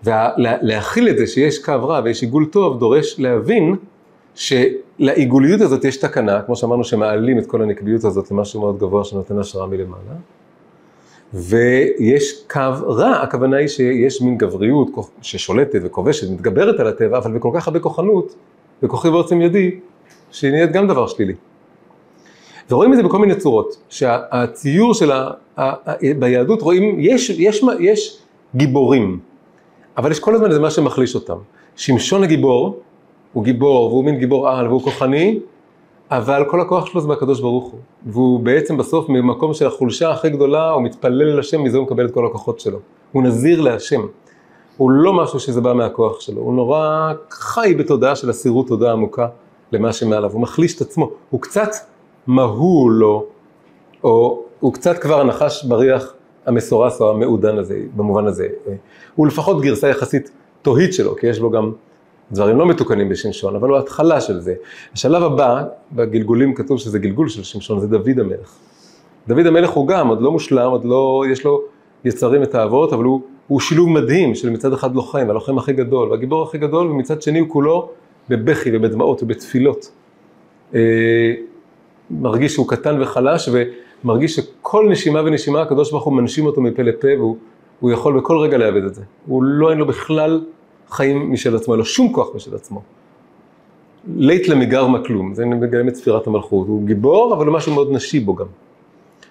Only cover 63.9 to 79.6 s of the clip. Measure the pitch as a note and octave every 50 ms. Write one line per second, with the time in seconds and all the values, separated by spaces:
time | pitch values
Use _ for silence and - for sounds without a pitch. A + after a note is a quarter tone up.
63.9 | - - D#3 E3 D#3 C3+ - - F#2+ F2 E2+ F#2 F#2 - - - - - - -
64.9 | - - - C3 E3 F3 E3+ D#3 C3+ C#3+ C#3 B2 A#2+ C#3 D3+ - - - _ -
65.9 | - A#2+ A#2 A2 G#2+ A2+ G#2+ G#2 A#2 A#2 C#3 C3+ C3 - A2 - C#3 A#2 A2 A2+
66.9 | G#2 G2+ F#2+ G2 G2 C3+ D#3+ B2 - G#2+ F2+ - - G2+ - - G#2+ G2 G2+ G#2
67.9 | A2 G#2 F#2+ B2+ C3+ B2+ G#2 F#2+ F#2 - - - - _ _ _ _ _ _ -
68.9 | _ _ _ _ _ _ - A2 A#2+ D3 E3+ E3+ D#3+ E3+ F3 E3+ - D3 C#3 C#3
69.9 | F#3+ F3+ D3 A#2+ A2+ A2 A#2+ C#3+ E3 D#3 - - C#3 B2+ A#2+ B2+ B2+ A#2 A2+ A#2+
70.9 | B2 C3 C3+ C3 C3 C3+ C3+ C3 C3 C3 - C#3+ C#3+ C#3+ - - - _ _ _
71.9 | _ _ - B2 A2 - C3 A#2 C3+ C#3+ C3+ C3 - A#2+ A2 G#2 A#2 C3 D#3+ -
72.9 | C3 A2+ A#2+ B2+ B2+ C3 C3 - - - _ - C#3+ B2+ - - E3 E3 F3 E3+
73.9 | D#3+ D3+ B2+ A#2+ D3 F#3+ F3 - - - - A#2+ A2+ A2+ C3 C3+ C3 - - B2+
74.9 | B2+ C3 B2 - - C#3+ B2+ G#2+ G#2 A2 - C#3 C3+ B2+ - D3 C3+ C3+ B2 A#2+
75.9 | C3+ B2+ A2+ G#2+ A2+ A2+ B2+ C3 D#3 D#3+ D#3+ D#3+ - D3+ D3+ C#3+ D3+ E3+ F3 E3
76.9 | D3 C3+ B2+ - D#3 D3+ - D3+ D3+ E3 D#3+ D#3 - C#3+ C#3+ D#3 E3 F3 E3+ -
77.9 | - - _ _ _ _ _ - B2 A2+ A2 D#3 D3 - - B2+ A2+ A2 A2 A2
78.9 | G#2+ A2+ - - B2+ - A#2+ A2+ A2+ - - - - B2